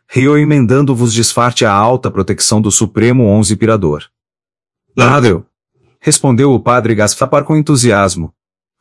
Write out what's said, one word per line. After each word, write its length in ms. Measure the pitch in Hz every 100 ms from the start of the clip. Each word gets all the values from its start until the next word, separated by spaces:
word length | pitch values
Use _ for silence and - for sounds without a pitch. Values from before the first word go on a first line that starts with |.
| _
reemendando-vos 1040 | 127 135 147 151 147 117 131 139 120 120
disfarte 520 | 113 113 - 120 -
a 80 | 113
alta 360 | 101 110 127 -
proteção 500 | 98 92 90 - 107
do 100 | 104
Supremo 540 | - 107 - 117 127
onze 300 | 107 104 101
Imperador. 500 | 107 110 110 85 73 - _ _ _ _ _ _ _ _
"Lável", 520 | 127 120 139 120 85 - _ _ _ _ _
respondeu 500 | 156 147 139 120 143
o 80 | 117
padre 340 | 120 123 113
Gaspar 500 | 104 104 - 131 143
com 120 | 143 156
entusiasmo, 760 | 151 135 120 101 98 87 78 _ _ _ _ _